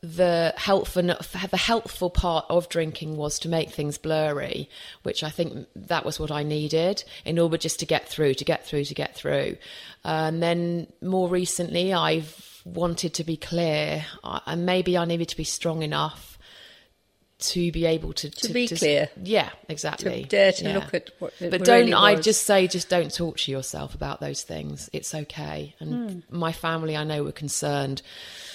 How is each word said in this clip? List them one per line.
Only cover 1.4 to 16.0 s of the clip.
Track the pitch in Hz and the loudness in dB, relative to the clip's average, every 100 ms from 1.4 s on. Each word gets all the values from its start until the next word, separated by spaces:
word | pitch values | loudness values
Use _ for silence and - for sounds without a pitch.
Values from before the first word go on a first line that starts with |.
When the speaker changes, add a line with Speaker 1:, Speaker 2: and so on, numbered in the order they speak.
| 190 180 | -4 -2
Speaker 1:
helpful | - 233 - - 175 | 2 0 0 -4 0
part | - 180 160 - | 2 2 0 2
of | 170 170 | 0 2
drinking | 170 160 - 156 156 | -2 -2 -4 -8 -4
was | 151 - | -4 -4
to | 165 | 0
make | 165 151 | 0 0
things | - 147 147 | -2 -4 -4
blurry, | 156 156 156 143 135 - 143 - - - | -2 0 0 -2 -4 -6 -8 -12 -20 -8
which | - - | -6 -4
I | 156 | -6
think | 151 165 - - | -4 -4 -4 -14
that | - - 165 - | -16 -4 -2 -2
was | 147 | -4
what | 151 | -4
I | 147 | -2
needed | 147 151 151 160 175 208 - - | -2 -2 0 2 2 0 -8 -12
in | - 165 | -2 2
order | 170 165 | 2 2
just | 165 - | -2 -4
to | - | 0
get | 156 - | 0 0
through, | - 151 | 2 2
to | 135 | 2
get | - 160 - | 0 -2 -2
through, | 147 143 | -4 -4
to | |
get | - 143 - | -4 -6 -4
through. | 147 143 139 - - - - - | -2 0 0 -6 -12 -18 -18 -10
And | 165 156 160 160 | -2 0 0 2
then | 170 170 170 170 - - | 2 2 0 -2 -4 -8
more | 185 185 180 | -2 2 2
recently, | 180 180 - 175 170 185 | 2 0 -2 0 0 2
I've | 180 160 160 156 - - - 175 | 2 2 0 -2 -14 -20 -20 -12
wanted | 175 170 170 175 | -2 -2 0 -4
to | - 165 | -4 -4
be | 160 | -6
clear, | - 170 170 151 151 151 156 - | -4 0 2 0 0 -2 -6 -10
uh, | - - - | -8 -8 -4
and | 165 180 | -2 2
maybe | 185 180 175 | 2 2 2
I | |
needed | 170 170 165 | 0 -2 -2
to | - | -4
be | |
strong | 160 - 170 160 | -6 -4 -2 -2
enough | 156 147 | -2 -2